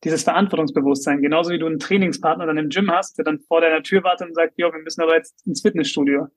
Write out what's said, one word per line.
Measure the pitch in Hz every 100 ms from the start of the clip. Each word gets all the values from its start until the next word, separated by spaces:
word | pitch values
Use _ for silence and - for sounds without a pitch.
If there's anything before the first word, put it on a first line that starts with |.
dieses | - 156
Verantwortungsbewusstsein, | - 165 196 - 156 - 139 139 143 143
genauso | 143 160 170
wie | 175
du | 160
einen | 160
Trainingspartner | - 196 185 147 160 165 170
dann | 156
im | 151
Gym | 156 202
hast, | 170 190 -
der | 160
dann | 151
vor | _ 165
deiner | 165 160
Tür | 143 190
wartet | 185 180 175
und | 165
sagt, | 165 -
„Jo, | 175
wir | 160
müssen | 156 165
aber | 165 165
jetzt | 165 _ -
ins | -
Fitnessstudio.“ | 214 165 139 - 139 139 151